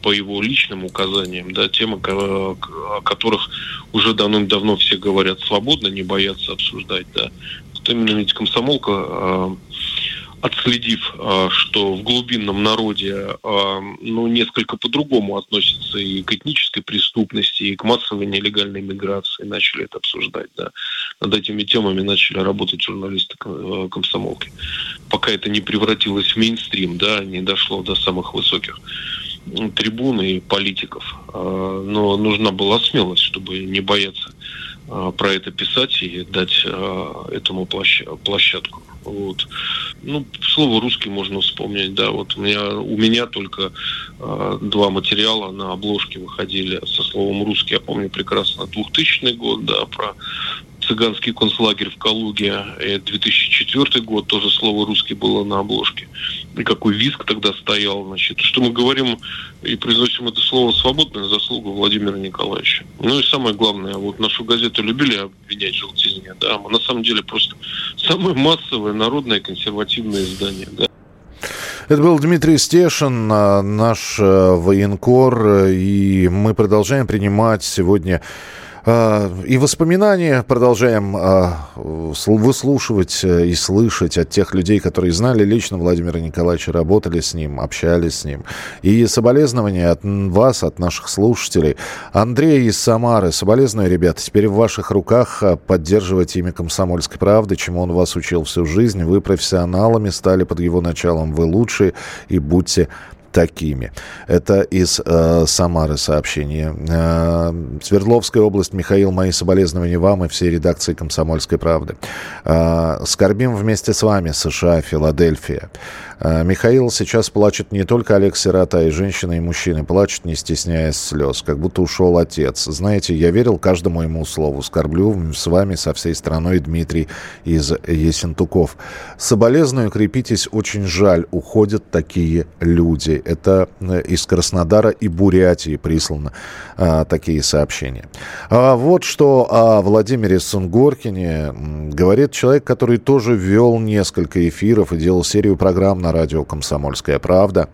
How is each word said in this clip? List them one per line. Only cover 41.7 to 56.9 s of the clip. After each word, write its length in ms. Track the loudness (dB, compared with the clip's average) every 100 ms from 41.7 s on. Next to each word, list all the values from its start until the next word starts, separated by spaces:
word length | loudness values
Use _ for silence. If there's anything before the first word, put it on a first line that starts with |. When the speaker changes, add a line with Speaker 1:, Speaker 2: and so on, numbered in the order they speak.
| -4 -4
Speaker 1:
да, 160 | -2 -4
вот 260 | -4 -8 -6
у 60 |
меня, 320 | -4 -2 -4
у 240 | -6 -6 0
меня 280 | 2 2 -2
только, 460 | -8 -10 -8 -8 -6 -10 -10 -12 -14
а, 400 | -10 -6 -6 -6
два 300 | -4 0 0
материала 600 | 0 -2 0 0 -2 -6
на 200 | -10 -8
обложке 460 | -6 -4 -4 -6 -10
выходили 600 | -14 -10 -6 -6 -4 -6
со 180 | -6 -6
словом 420 | -4 -4 -2 -2
"русский". 300 | -2 -4 -2
Я 60 | -4
помню 300 | -4 -6 -6
прекрасно 560 | -8 -4 -2 -2 -6 -10
двухтысячный 680 | -8 -6 -2 0 0 -2
год, 320 | -4 -4 -4
да, 220 | -2 -4 -4
про 260 | -8 -8 -8 -14 -10 -8 -10 -14 -10 -6
цыганский 460 | -2 -2 -2 -8
концлагерь 580 | -2 -2 0 -2 -2 -8
в 80 | -6
Калуге, 560 | -4 -4 -4 -4 -4 -4 -8 -8
э, 200 | -6 -4
две 200 | -6 -4
тысячи 320 | 0 0 0
четвертый 500 | 0 0 -2 0 -2
год, 260 | -2 -6 -2
тоже 240 | -4 -2
слово 360 | 0 0 -2 -2
"русский" 280 | -2 -4
было 300 | -4 -2 -2
на 160 | -2 -4
обложке. 480 | -4 -4 -4 -8 -16 -12 -10 -10 -12 -8
И 60 |
какой 300 | -4 0 0